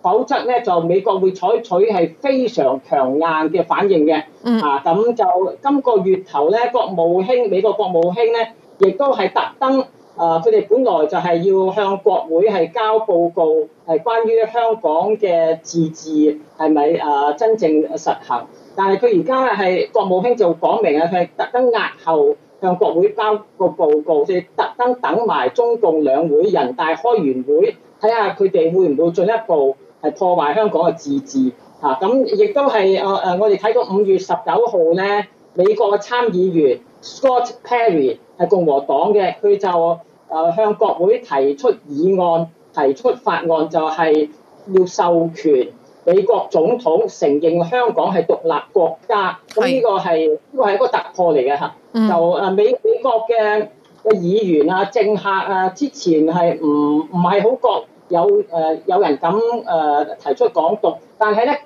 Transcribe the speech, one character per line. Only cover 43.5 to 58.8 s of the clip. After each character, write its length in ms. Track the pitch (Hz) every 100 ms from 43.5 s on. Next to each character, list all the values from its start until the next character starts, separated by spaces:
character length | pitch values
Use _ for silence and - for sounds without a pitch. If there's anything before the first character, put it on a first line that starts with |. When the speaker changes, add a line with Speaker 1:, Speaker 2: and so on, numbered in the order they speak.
| 160 160
Speaker 1:
就 100 | 165 156
係 400 | 147 160 151 151 - _ - -
要 120 | 185 180
授 440 | - 175 170 165 160
權 320 | 160 135 120 - - _ -
美 160 | 190
國 240 | 196 196 -
總 300 | 175 170 240
統 200 | 160 170 196 -
承 100 | 156 143
認 220 | 160 170 170
香 240 | 247 226
港 180 | 160 175 190
係 100 | 160
獨 140 | 160
立 180 | 165 147 -
國 240 | 196 165 165 -
家。 300 | 208 185 180 _
咁 140 | 220 247
呢 140 | 262
個 80 | 226 190
係， 40 |
Speaker 2:
係。 280 | 180 165 160
Speaker 1:
呢 80 | 151 _ 269
個 60 |
係 100 | 208
一 40 | 196
個 100 | 247
突 100 | 220 - -
破 180 | 175 147
嚟 40 |
嘅 180 | 127 143
下。 180 | 147 - _
Speaker 2:
嗯。 180 | 233 220
Speaker 1:
就， 200 | 170 170
呃， 180 | 156 190
美-， 120 | 190 220 254
美 180 | 440 -
國 80 | 262 226 220
嘅， 400 | 226 214 208 208 - _ _ 214
嘅 100 | 208
議 280 | 175 208
員 260 | 196 156 151
啊、 140 | 185 202
政 300 | 240 202 208
客 140 | 196
啊， 400 | 190 180 190 185
之 200 | 185 277
前 360 | - 180 156 160
係 320 | 170 170 160
唔， 420 | 156 147 147 151 160
唔 60 | 180
係 240 | 180 202
好 60 | 208
覺 340 | 254 - - - _ _
有， 360 | - - - -
呃， 240 | 165 160 156